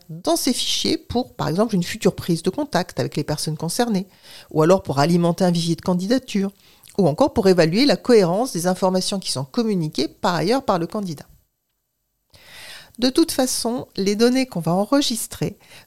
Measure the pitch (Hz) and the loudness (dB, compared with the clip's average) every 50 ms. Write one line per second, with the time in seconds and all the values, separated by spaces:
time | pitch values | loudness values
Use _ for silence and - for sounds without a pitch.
0 | _ - 160 165 - 294 339 320 - 269 240 - - - - - - - - 330 | _ -16 -14 -8 -2 -2 0 0 0 0 -2 -2 -2 -4 -2 -2 -2 -2 -2 -2
1 | - - - 240 254 247 - - 147 147 156 180 220 240 214 180 170 - - 220 | -4 -4 -4 -4 -4 -4 -6 -6 -4 -2 0 0 0 0 0 -2 -2 -2 -4 -2
2 | - 190 - - - - 170 160 - 185 - - - - - 170 180 - - - | 0 0 0 0 -2 -2 -2 -2 -2 -4 -4 -4 -4 -2 -2 -4 -4 -4 -4 -6
3 | 131 123 - 156 143 - 151 147 - 160 156 156 - 170 - - 240 233 220 180 | -6 -4 -4 -4 -4 -4 -4 -6 -4 -6 -6 -6 -6 -4 -2 -2 -2 0 0 -2
4 | 185 - _ _ _ - - - - - - 151 156 160 185 190 - - 143 135 | -4 -6 _ _ _ -20 -20 -20 -14 -4 0 2 4 6 4 4 2 0 0 2
5 | 143 170 175 175 170 170 175 - 190 180 175 170 165 165 165 - - - 180 180 | 2 4 4 4 4 2 2 2 2 2 2 0 0 -2 -2 -2 -2 -2 -2 -2
6 | 185 196 240 262 254 - - 208 190 196 - _ _ _ _ _ _ - - - | 0 0 0 -2 -2 -2 -4 -2 -2 -4 -6 _ _ _ _ _ _ -10 -2 0
7 | 196 147 135 - - - - - 185 190 185 175 165 165 160 214 277 277 190 - | 0 2 4 2 2 2 2 2 4 4 6 6 4 4 4 2 2 2 2 0
8 | - - 247 220 190 165 175 202 247 254 - 175 165 180 185 - 190 185 185 185 | 2 4 6 6 6 4 2 0 -2 -4 -4 -4 -2 -2 0 0 0 0 0 0
9 | 185 - 208 196 - - - 127 143 - - - 233 220 208 185 160 151 - - | -2 -2 -4 -6 -6 -6 -6 -6 -6 -6 -4 -2 -2 0 0 0 -2 -2 -2 -4
10 | - 320 - _ - 208 - 160 156 180 240 269 269 - 202 175 165 170 - 214 | -4 -4 -4 _ -2 -2 0 0 0 0 0 0 0 0 0 0 -2 -4 -6 -6
11 | 202 180 156 135 - _ - _ _ _ _ _ _ _ _ _ _ _ _ _ | -6 -8 -8 -12 -14 _ -20 _ _ _ _ _ _ _ _ _ _ _ _ _
12 | _ _ _ _ _ _ _ - - - - - - - - - - - _ - | _ _ _ _ _ _ _ -20 -20 -20 -20 -20 -20 -20 -20 -20 -20 -20 _ -2
13 | 226 262 254 - 330 330 - - 262 254 - - - 226 233 247 - - - - | -2 0 2 2 2 2 2 -2 -2 -2 -2 -2 -4 -4 -4 -4 -6 -8 -6 -4
14 | 196 190 208 202 233 247 247 262 262 262 - 180 160 165 170 185 202 - 277 285 | -2 -2 0 2 4 4 4 2 0 -2 -4 -4 -2 0 0 0 0 2 2 2
15 | 285 - 240 220 - - - - - 160 - - _ - - - - | 2 0 -2 -4 -6 -8 -8 -6 -6 -6 -6 -8 _ -20 -20 -20 -14